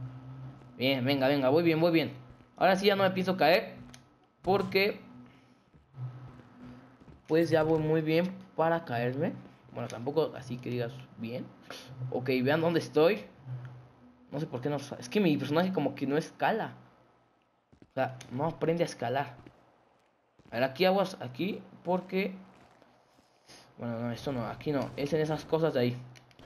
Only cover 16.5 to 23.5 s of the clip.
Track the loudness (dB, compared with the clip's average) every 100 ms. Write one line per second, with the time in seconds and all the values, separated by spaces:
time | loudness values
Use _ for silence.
16.5 | 0 -4 -10 -20 _ _ _ _ _ _
17.5 | _ _ -20 -10 -4 -4 -4 -10 -4 -4
18.5 | -2 -2 0 -2 -4 -4 -2 -4 -10 -20
19.5 | -20 _ _ _ _ _ _ _ _ -8
20.5 | -2 0 4 4 4 2 -2 -10 -4 -4
21.5 | -6 -12 -10 -4 -2 -2 -2 -2 -6 -18
22.5 | -20 -20 -20 -20 _ _ _ _ _ -20